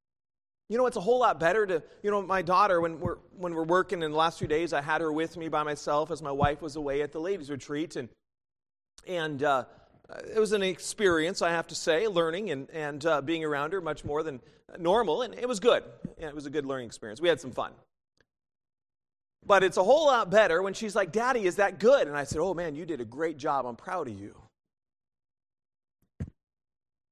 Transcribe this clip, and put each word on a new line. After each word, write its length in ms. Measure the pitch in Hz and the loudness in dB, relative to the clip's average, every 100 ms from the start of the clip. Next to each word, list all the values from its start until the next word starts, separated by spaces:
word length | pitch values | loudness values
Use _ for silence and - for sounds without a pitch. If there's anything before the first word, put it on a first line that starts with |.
| _ _ _ _ _ _ - | _ _ _ _ _ _ -4
You 120 | 220 | 0
know, 80 | 247 | 0
it's 100 | 226 | 0
a 40 | |
whole 180 | 180 247 | 2 4
lot 200 | 226 139 | 4 4
better 280 | 165 220 202 | 2 2 0
to, 160 | 165 - - | -2 -4 -6
you 80 | 202 | -2
know, 140 | 208 | -2
my 180 | 180 190 | 0 -2
daughter, 400 | 175 185 208 175 | 2 4 4 4
when 180 | 165 165 | 0 -2
we're, 180 | 175 165 - - | -6 -6 -12 -10
when 160 | 180 | -6
we're 120 | 160 160 | -4 2
working 360 | 180 180 185 | 2 2 -2
in 80 | 156 | -2
the 80 | 151 | 2
last 220 | 165 - | 0 0
few 80 | 156 | -2
days, 260 | 151 175 | 0 0
I 80 | 156 | -2
had 200 | 143 156 | 0 0
her 120 | 160 | 0
with 240 | 151 160 175 | -2 -4 -6
me 100 | 160 | -4
by 140 | 151 | -2
myself 480 | 151 147 - 147 156 | -2 -4 0 0 0
as 140 | 151 | -4
my 80 | 151 | -6
wife 280 | 139 143 151 | 0 2 0
was 160 | 165 151 | -6 -6
away 280 | 143 139 | -4 -2
at 80 | 147 | -4
the 80 | 160 | -4
ladies' 320 | 170 202 139 | -6 -6 -6
retreat. 440 | 143 - 147 165 165 | -10 -8 -6 -6 -8
And, 120 | 120 _ _ _ _ _ _ _ _ - - | -12 _ _ _ _ _ _ _ _ -20 -8
and, 380 | 180 156 139 | -6 -4 -2
uh, 220 | 143 135 117 - _ _ - - - | 2 2 0 -12 _ _ -18 -14 -2
it 60 | 220 | 2
was 140 | 214 | 2
an 100 | 208 | 2
experience, 800 | 190 175 - - 196 165 160 196 | 0 -2 -8 2 4 4 2 0
I 80 | 175 | 0
have 160 | 170 165 | 0 -2
to 80 | 156 | -2
say, 320 | 175 160 220 | 2 2 2
learning 420 | 170 165 170 214 | 2 0 -2 -4
and, 200 | 135 139 | -6 -6
and, 340 | 165 151 147 165 | -6 -6 -2 0
uh, 160 | 147 | 0
being 220 | 139 165 | 0 -2
around 300 | 156 143 151 | -2 -2 -2
her 80 | 190 | -4
much 220 | 160 143 | -6 -6
more 200 | 147 147 | -4 -4
than 180 | 160 127 - _ - - | -4 -8 -14 _ -18 -2
normal. 420 | 170 214 208 170 | 2 4 2 0
And 140 | 240 185 | -4 -6
it 120 | 247 | -6
was 120 | 220 | 2
good. 240 | 226 139 - - - - | 4 4 2 -12 -16 -12
And 120 | 160 | -12
it 40 | |
was 140 | 147 143 | -10 -6
a 20 | |
good 160 | 147 135 | -6 -4
learning 220 | 135 117 | -6 -8
experience. 340 | - 110 110 | -12 -12 -2
We 80 | 170 | 0
had 100 | 156 | 0
some 120 | 131 | -2
fun. 220 | 113 95 - _ _ _ _ _ _ _ _ _ _ _ _ _ _ _ _ - | -8 -8 -10 _ _ _ _ _ _ _ _ _ _ _ _ _ _ _ _ 4
But 180 | 196 | 6
it's 140 | 185 202 | 6 4
a 60 | |
whole 240 | 190 294 302 | 4 6 6
lot 240 | 247 190 | 4 4
better 320 | 208 202 165 | 4 6 4
when 100 | 196 | 0
she's 220 | 190 220 208 | -4 -4 -2
like, 160 | 180 | 0
"Daddy, 340 | 214 247 247 185 | 0 0 2 0
is 120 | 175 | 2
that 200 | 196 175 | 0 2
good?" 300 | 208 277 156 | 4 6 4
And 100 | 143 | -2
I 60 | |
said, 160 | 139 156 | -4 -2
"Oh, 160 | 185 165 | -2 -2
man, 180 | 175 | -6
you 100 | 147 | -8
did 160 | 175 143 | -8 -8
a 60 | 113 | -8
great 320 | 127 165 143 | -6 -6 -4
job. 300 | 151 139 123 | -2 -2 -2
I'm 80 | 117 | -8
proud 320 | - 185 131 | -8 -6 -6
of 120 | 101 | -10
you." 160 | 101 - - _ _ _ _ _ _ _ _ _ _ _ _ _ _ _ _ - - - _ _ _ _ _ _ _ | -14 -18 -20 _ _ _ _ _ _ _ _ _ _ _ _ _ _ _ _ -14 -14 -14 _ _ _ _ _ _ _